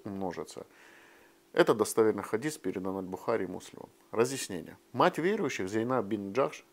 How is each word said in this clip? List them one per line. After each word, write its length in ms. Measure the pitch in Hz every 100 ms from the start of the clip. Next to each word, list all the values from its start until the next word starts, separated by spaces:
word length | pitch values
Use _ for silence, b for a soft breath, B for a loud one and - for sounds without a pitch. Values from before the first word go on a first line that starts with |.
умножатся». 640 | 110 98 95 82 78 - - B B B B B B B _
Это 220 | - 170
достоверный 480 | 123 107 - 110 101
хадис, 340 | 95 110 151 -
передан 380 | 95 92 95 95
Аль-Бухари 480 | 92 92 - 113
и 20 | 92
Муслимом. 420 | 92 - - - _ _
Разъяснение. 680 | 104 127 131 - 90 - - _
Мать 260 | 120 165 180
верующих, 500 | 165 214 151 - 92
Зейнаб 380 | 110 117 127 101
бин 260 | 104 98
Джахш, 320 | 98 151 - -